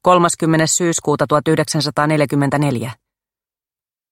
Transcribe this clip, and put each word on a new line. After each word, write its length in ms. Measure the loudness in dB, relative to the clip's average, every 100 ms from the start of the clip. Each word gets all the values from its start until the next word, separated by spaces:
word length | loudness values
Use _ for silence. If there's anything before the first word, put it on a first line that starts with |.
kolmaskymmenes 760 | 2 4 2 0 0 0 0 0
syyskuuta 480 | -2 -2 -2 -2 0
tuhat 200 | 0 0
yhdeksänsataaneljäkymmentäneljä. 1400 | 0 0 -4 -4 -2 0 0 0 0 0 0 -2 -4 -8 -12 _ _ _ _ _ _ _ _ _ _ _